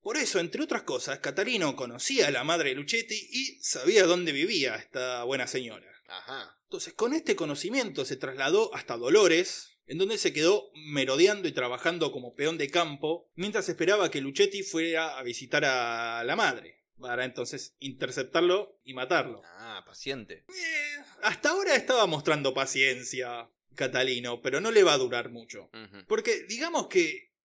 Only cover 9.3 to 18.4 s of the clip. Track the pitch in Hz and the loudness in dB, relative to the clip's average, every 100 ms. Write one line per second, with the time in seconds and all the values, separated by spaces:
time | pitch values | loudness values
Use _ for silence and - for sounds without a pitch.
9.3 | 165 185 - - _ - 156 196 220 175 | 6 2 -6 -14 _ -12 -2 -2 0 0
10.3 | 147 160 202 - 156 151 143 131 139 190 | 2 4 4 0 -18 -4 0 2 4 4
11.3 | 208 170 139 123 123 165 175 151 135 120 | 4 -2 -2 -4 0 -2 0 -2 -4 -12
12.3 | - 147 165 139 170 165 139 156 170 - | -2 -2 0 0 0 0 -2 -4 -4 -8
13.3 | - 202 208 180 - 170 208 175 147 139 | -8 -4 -2 -4 0 2 4 2 0 -4
14.3 | 135 202 202 185 165 165 160 160 135 123 | 2 2 2 -4 -2 0 0 -2 -6 -8
15.3 | 117 127 147 147 127 117 117 117 117 120 | -8 -2 2 2 2 0 -2 -4 -4 -2
16.3 | 185 185 117 82 _ _ - 127 123 127 | 2 2 0 -10 _ _ -14 -6 -4 -4
17.3 | 127 123 139 - _ 135 120 127 139 127 | -4 -8 -8 -14 _ -14 -2 0 0 0
18.3 | 165 | 4